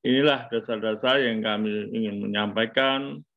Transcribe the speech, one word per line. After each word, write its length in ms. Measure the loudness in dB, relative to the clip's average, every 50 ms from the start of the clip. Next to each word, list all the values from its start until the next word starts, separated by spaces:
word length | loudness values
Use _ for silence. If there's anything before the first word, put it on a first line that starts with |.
| 2
Inilah 460 | 2 2 4 4 4 4 2 -2 -4 -4
dasar-dasar 640 | -4 -2 -2 -4 -2 -2 -2 -2 0 2 2 4
yang 240 | 4 2 2 0 0
kami 480 | 0 0 0 0 0 -2 -2 -4 -4 -4
ingin 320 | -4 -4 -4 -2 -4 -4 -4 -2
menyampaikan 960 | -2 -2 -2 0 0 0 -2 0 0 0 2 2 0 0 -2 -6 -10 -12 -16 _ _